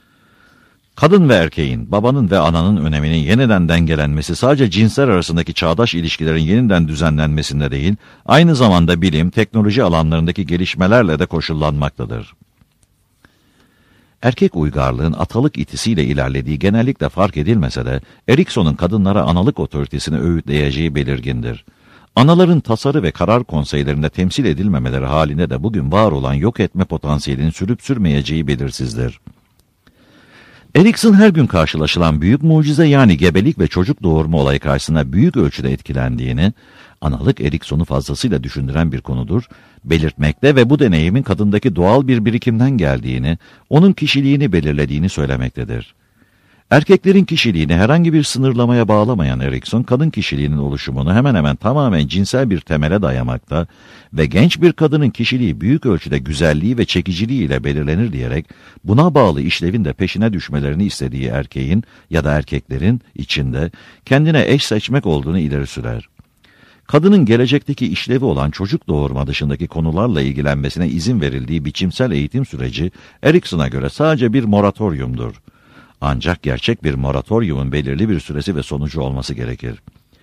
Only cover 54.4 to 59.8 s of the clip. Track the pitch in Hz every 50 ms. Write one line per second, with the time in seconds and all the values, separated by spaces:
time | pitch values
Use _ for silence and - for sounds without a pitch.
54.4 | 135 170 - - 170 175 - - 160 147 147 151 147 113 - - 117 98 120 127
55.4 | 123 92 67 53 85 107 143 160 - 127 90 80 - - 69 69 65 69 76 69
56.4 | 85 78 73 76 85 113 127 117 98 - - 92 80 95 90 82 110 113 139 131
57.4 | 90 71 67 64 58 71 71 73 73 71 78 92 120 113 104 65 62 60 62 78
58.4 | - _ - _ - - - - - - 104 131 160 180 143 147 120 92 76 71
59.4 | 67 - - - 85 87 101 117